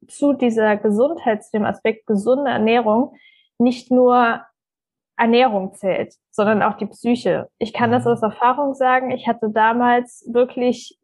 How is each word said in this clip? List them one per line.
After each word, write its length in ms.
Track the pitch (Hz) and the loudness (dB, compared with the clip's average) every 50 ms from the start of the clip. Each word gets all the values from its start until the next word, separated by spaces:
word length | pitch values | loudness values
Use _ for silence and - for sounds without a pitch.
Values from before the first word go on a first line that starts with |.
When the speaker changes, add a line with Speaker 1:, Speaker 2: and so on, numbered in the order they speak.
| - - | -20 -20
Speaker 1:
zu 240 | - - 285 285 | -6 -2 0 0
dieser 440 | 277 269 247 240 220 220 214 214 214 | 0 2 0 0 2 2 2 2 0
Gesundheit, 680 | 208 - 214 202 214 254 302 339 330 - 247 220 214 - | 0 0 0 2 2 0 0 -2 -2 -2 -2 -2 -2 -4
zu 80 | - | -6
dem 120 | - 208 220 | -4 -2 -2
Aspekt 440 | 220 202 - - 220 226 - _ - | -2 -4 -2 -4 -4 -4 -4 _ -4
gesunde 420 | 214 196 208 233 262 277 285 240 | -2 0 0 0 0 0 0 -2
Ernährung 640 | 226 214 214 220 233 240 226 214 214 240 277 - - _ _ _ _ _ _ _ _ | -2 0 0 2 2 2 2 2 0 0 0 -2 -6 _ _ _ _ _ _ _ _
nicht 320 | - 240 254 247 - - - | 0 0 0 0 -2 -2 0
nur 480 | 254 254 247 247 247 247 240 233 - - - _ _ _ _ _ _ _ _ _ _ _ _ _ _ | 2 4 4 4 4 4 2 2 0 -4 -8 _ _ _ _ _ _ _ _ _ _ _ _ _ _
Ernährung 580 | - 233 226 233 240 254 240 208 196 185 190 - | -2 0 2 4 4 4 2 2 -2 -4 -6 -10
zählt, 400 | - - 190 170 - 214 - _ _ _ _ | -6 -4 -2 -2 -2 -4 -8 _ _ _ _
sondern 280 | - - 208 214 220 185 | -4 -2 0 2 2 2
auch 160 | 208 214 208 | 0 -2 -2
die 100 | - 208 | -4 -8
Psyche. 600 | 208 - - - 233 240 240 - 208 160 135 - - _ - | -10 -10 -6 -2 -2 -2 0 0 -2 -2 -2 -4 -10 _ -8
Ich 140 | 233 220 | -8 -8
kann 200 | - - 240 226 | -4 -2 0 0
das 120 | 240 247 233 | 0 0 0
Speaker 2:
Mhm. 60 | 240 | 0
Speaker 1:
aus 120 | 240 233 | 0 0
Erfahrung 520 | 226 208 - - 240 247 254 294 285 277 262 | -2 -4 -2 0 0 0 2 0 -2 -4 -2
sagen. 380 | 262 254 254 254 262 262 247 | 0 0 2 2 0 0 -4
Ich 160 | 254 247 - 240 | -6 -4 -4 -4
hatte 200 | 226 233 226 214 | -4 -4 -4 -4
damals 800 | 214 220 220 226 233 240 247 240 240 247 247 - - - - - | 0 0 2 2 2 2 2 2 2 0 -2 -4 -12 -18 -12 -4
wirklich, 680 | 233 240 247 247 - 254 240 247 240 247 - - - _ | -2 0 0 0 -2 -2 -2 -2 -2 -4 -8 -20 -20 _